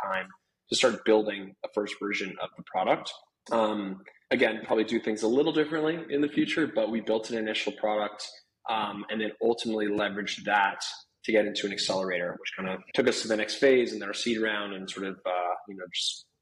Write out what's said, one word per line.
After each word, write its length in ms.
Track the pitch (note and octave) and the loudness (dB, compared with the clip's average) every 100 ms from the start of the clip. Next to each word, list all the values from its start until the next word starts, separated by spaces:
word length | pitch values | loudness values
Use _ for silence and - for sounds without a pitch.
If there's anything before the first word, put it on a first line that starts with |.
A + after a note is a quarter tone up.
time 280 | G2 F#2+ F#2 - _ _ - | -4 -4 -4 -14 _ _ -4
to 80 | - | 2
start 280 | B2+ G2+ A2+ | 2 2 4
building 480 | A2 G#2+ G2+ F#2+ - | 4 4 -4 -10 -12
a 40 | - | -6
first 200 | G#2 G2+ - | -4 -4 -4
version 380 | G2+ G#2 F#2+ F2+ | -4 -4 -6 -8
of 80 | F2+ - | -10 -12
the 80 | |
product. 460 | - F#2 A2 D#3+ - - _ _ - | -6 -2 2 0 -2 -14 _ _ -2
Um, 500 | A#2 G#2+ G#2 G2 F#2+ - _ - | 0 2 0 -6 -10 -16 _ -2
again, 320 | B2 A#2 A2 | 2 2 0
probably 200 | A2 A2+ | 0 0
do 140 | A2 A#2 | 2 0
things 220 | A2+ G#2+ | 0 0
a 60 | A2 | 2
little 240 | B2+ D#3+ | 4 4
differently 460 | D#3 D3+ D#3+ D#3 E3+ - | 2 0 0 0 -2 -2
in 100 | C#3+ | 0
the 80 | D3 | 0
future, 380 | D#3 D3+ E3+ C#3 | 0 0 2 0
but 240 | A#2 A2 | 2 0
we 100 | A2+ | 0
built 300 | G#2 A2 - | 0 0 0
an 60 | A#2 | -4
initial 360 | A2 A2 G#2+ | -2 -2 -4
product, 540 | G2 G#2+ G#2+ G#2 - - - _ _ - | -2 0 0 -2 -6 -14 -16 _ _ -4
um, 340 | A2 G#2 G2+ G2+ | -2 -2 -4 -6
and 100 | A2 | -2
then 120 | G#2+ - | -2 0
ultimately 440 | A2+ A#2 A#2 A2 G#2 | 2 2 0 0 0
leveraged 580 | G#2 G2+ G2 G2 - | 2 0 -2 -6 -4
that 380 | G2 G#2 G2 - - - - _ | 2 4 4 0 -8 -10 -18 _
to 80 | - | 2
get 140 | A2 G#2 | 4 4
into 200 | - G2+ | 0 -2
an 60 | |
accelerator, 640 | F#2+ - F#2+ F#2+ F2 F2 - | -2 0 0 0 -2 -4 -6
which 140 | - - | -10 -6
kinda 220 | F#2+ F#2 - | -6 -6 -4
took 140 | - B2 | 2 2
us 140 | - | 2
to 60 | A2+ | 0
the 80 | G#2+ | 0
next 200 | G#2+ - | 0 4
phase 360 | C#3 B2+ A2+ | 6 6 4
and 80 | G#2+ | -2
then 80 | G2+ | -6
our 60 | |
seed 260 | G#2 A#2+ A2 | -4 0 0
round 320 | A2 G#2 G2+ | 0 0 -4
and 160 | F#2+ F#2+ | -8 -10
sort 160 | F#2+ F#2+ | -6 -6
of, 100 | F#2 F#2 | -4 -4
uh, 280 | F2+ F2 F2+ - | -2 -2 -4 -8
you 60 | |
know, 100 | F#2+ F2+ | -14 -8
just 340 | - - - - _ | -4 -4 -6 -14 _